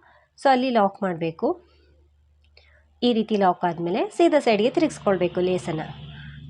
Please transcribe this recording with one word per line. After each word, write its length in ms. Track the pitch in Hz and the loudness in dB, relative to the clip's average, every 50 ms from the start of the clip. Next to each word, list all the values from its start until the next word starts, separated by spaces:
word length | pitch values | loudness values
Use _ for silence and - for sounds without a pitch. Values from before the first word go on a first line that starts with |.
| _ _ _ _ _ _ _ - | _ _ _ _ _ _ _ 0
so 60 | - 277 | 2 2
ಅಲ್ಲಿ 180 | 269 254 254 262 | 4 4 2 0
ಲಾಕ್ 340 | 240 226 202 196 196 - 208 | 2 2 2 2 0 -2 -4
ಮಾಡ್ಬೇಕು. 640 | 185 175 160 165 165 160 - - 285 359 - - _ _ _ _ _ _ _ _ _ _ _ _ _ _ _ _ _ _ _ _ _ _ _ _ _ _ _ - | -4 -4 -4 -4 -6 -4 -4 -4 -4 -4 -6 -10 _ _ _ _ _ _ _ _ _ _ _ _ _ _ _ _ _ _ _ _ _ _ _ _ _ _ _ 0
ಈ 100 | 240 240 | 0 2
ರೀತಿ 220 | 226 214 - 220 | 0 0 0 0
ಲಾಕ್ 300 | 202 196 180 170 - - | 2 2 2 2 2 -2
ಆದ್ಮೇಲೆ 440 | 175 170 165 170 170 185 247 370 427 | -4 -2 -4 -4 -2 -2 -2 -4 -2
ಸೀದಾ 300 | - - 339 330 285 285 | 0 2 4 4 4 2
ಸೈಡ್‌ಗೆ 300 | - 240 220 196 214 262 | 2 2 2 2 2 0
ತಿರುಗಿಸ್ಕೊಳ್ಬೇಕು 680 | - - - - - - - 208 196 180 180 170 - 185 | 2 0 0 0 -2 -2 -2 0 0 2 0 -2 0 -2
ಲೇಸನ್ನ. 420 | 180 180 185 175 - - 160 156 156 - - - - - - - - - - - - | -2 0 -2 -2 -4 -4 -6 -6 -8 -10 -12 -16 -18 -18 -18 -18 -18 -18 -18 -18 -18